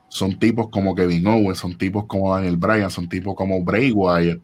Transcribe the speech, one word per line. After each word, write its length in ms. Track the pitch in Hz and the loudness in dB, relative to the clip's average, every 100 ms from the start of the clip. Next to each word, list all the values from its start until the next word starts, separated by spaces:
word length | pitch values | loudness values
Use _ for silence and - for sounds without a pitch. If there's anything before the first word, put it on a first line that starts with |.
| _ | _
son 300 | - 95 98 | -4 -2 2
tipos 320 | 110 113 113 | 2 2 -2
como 240 | 104 98 | -2 0
Kevin 320 | 90 90 87 95 | 2 2 2 2
Owens, 320 | 113 98 87 | 2 2 -2
son 180 | 90 90 | -6 -4
tipos 300 | 95 101 104 | -2 -2 -4
como 280 | 98 95 | -2 0
Daniel 220 | 95 92 87 | 0 0 0
Bryan, 340 | 98 107 95 | 2 2 0
son 180 | - 87 | -2 -6
tipos 260 | 92 98 | -6 -6
como 280 | 95 95 95 | -4 -2 -2
Bray 280 | 90 101 135 | 0 2 2
Wyatt 480 | 107 92 87 85 85 | 2 2 4 2 -2